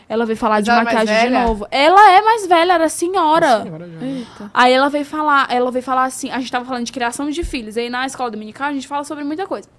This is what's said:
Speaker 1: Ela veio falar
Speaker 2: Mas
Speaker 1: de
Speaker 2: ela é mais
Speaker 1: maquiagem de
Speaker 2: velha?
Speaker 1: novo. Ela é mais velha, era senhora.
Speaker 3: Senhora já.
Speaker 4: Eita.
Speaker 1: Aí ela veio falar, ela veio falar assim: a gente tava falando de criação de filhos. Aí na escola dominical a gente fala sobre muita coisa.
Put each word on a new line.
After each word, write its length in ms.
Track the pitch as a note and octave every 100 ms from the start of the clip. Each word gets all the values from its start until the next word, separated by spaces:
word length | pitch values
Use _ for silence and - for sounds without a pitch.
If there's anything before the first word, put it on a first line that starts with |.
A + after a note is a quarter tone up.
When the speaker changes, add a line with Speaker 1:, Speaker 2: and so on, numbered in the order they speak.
| -
Speaker 1:
Ela 160 | A3
veio 140 | A3+ A3
falar 200 | A#3 G#3+
Speaker 2:
Mas 80 | G#3+
Speaker 1:
de 40 |
Speaker 2:
ela 120 | A#3+
é 20 |
mais 120 | A#3 A3+
Speaker 1:
maquiagem 280 | A3 A3 A#3+
de 40 |
Speaker 2:
velha? 140 | B3+ A#3
Speaker 1:
novo. 200 | G#3+ G3+
Ela 400 | C4 D4 F#4+ G#4+
é 100 | F#4
mais 240 | G#4+ A4+ F#4
velha, 280 | E4+ F4
era 140 | E4+ D#4
senhora. 760 | - F4 F#4+ D#4 D#4+ D#4+ A3
Speaker 3:
Senhora 260 | G3 D#3+ F3
já. 160 | E3 B3+
Speaker 4:
Eita. 460 | C4+ A3+ - G#3
Speaker 1:
Aí 180 | - B3+
ela 160 | C4 C#4+
veio 160 | D4 C#4+
falar, 420 | D#4 D4+ C#4 B3+
ela 220 | B3 B3
veio 120 | B3
falar 200 | B3 B3+
assim: 260 | C4 - C4
a 80 | B3
gente 120 | A#3+
tava 140 | B3 B3
falando 200 | B3 A#3
de 60 |
criação 360 | C4 A#3+ A#3+ D4
de 120 | D4+
filhos. 340 | E4+ C#4 G#3+ A3
Aí 120 | A#3+
na 160 | B3 C4
escola 240 | C4 B3
dominical 380 | G#3+ G#3+ G#3+ C#4
a 60 |
gente 140 | C#4+ B3+
fala 160 | C#4+
sobre 200 | C#4+ D4+
muita 240 | C#4+ D#4 G4
coisa. 200 | B3 -